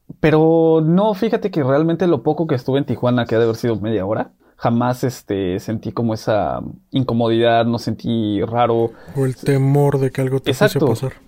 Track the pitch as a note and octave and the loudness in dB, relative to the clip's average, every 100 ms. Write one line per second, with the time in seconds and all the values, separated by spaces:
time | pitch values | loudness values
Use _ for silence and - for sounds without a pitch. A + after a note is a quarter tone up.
0 | _ - D#3 D#3 D#3+ E3 D#3+ D#3+ D#3+ F3+ | _ -2 2 4 4 4 4 4 4 2
1 | G#3+ F#3+ A3+ A3+ G3+ F#3 C3 C#3 E3 E3 | 2 0 -2 -2 -2 -2 0 2 2 0
2 | F#3 C#3+ D3+ D#3 D#3+ C3 C3 C3+ C#3 A#2+ | 0 0 0 -2 -2 -2 0 -2 -2 -2
3 | B2 B2 A#2 A2+ A#2 A2+ B2 G#2+ G#2+ G#2+ | 0 0 0 2 2 0 -2 -2 -2 -2
4 | F#2+ A2 - _ _ _ B2+ A#2 B2 B2+ | -2 -4 -6 _ _ _ 0 0 0 -2
5 | C3 B2+ - G2 F#2 F#2+ - A2 G#2 - | -4 -6 -6 -4 -2 -4 -4 -8 -6 -4
6 | A#2 A2 - G#2+ D#2+ B1 B1 - _ C#3 | -4 -2 -2 0 0 -4 -8 -16 _ -4
7 | B2 A#2 A#2 A2+ A#2 A#2 A#2 A2+ A#2+ G#2+ | -2 0 0 2 4 4 2 -2 -4 -6
8 | A#2 A#2 G#2+ G2+ A2 A#2 A#2 A#2 A#2 - | -4 -2 -2 -2 -2 0 2 2 0 -4
9 | - C#3 C3 B2+ - C3+ C3+ C#3+ C#3+ C#3 | -10 -4 -4 -2 -2 0 2 2 2 0
10 | C3 - C3 C3+ D3 C#3 G#3 D3+ D3+ B2 | -2 -2 -2 -2 -2 0 0 2 0 0
11 | C3 - | -4 -10